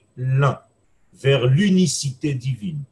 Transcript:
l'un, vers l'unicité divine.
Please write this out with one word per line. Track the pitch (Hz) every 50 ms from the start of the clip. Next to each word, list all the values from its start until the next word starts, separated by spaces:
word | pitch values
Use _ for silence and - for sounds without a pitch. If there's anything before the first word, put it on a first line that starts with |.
| _ _ _
l'un, | 131 127 131 131 135 143 131 101 - _ _ _ _ _ _ _ _ _ _ _
vers | - - 135 139 127 120
l'unicité | 131 131 160 208 202 185 185 185 143 - - - 135 131 - - 147 139
divine. | 123 117 135 127 - 104 90 151 143 139 _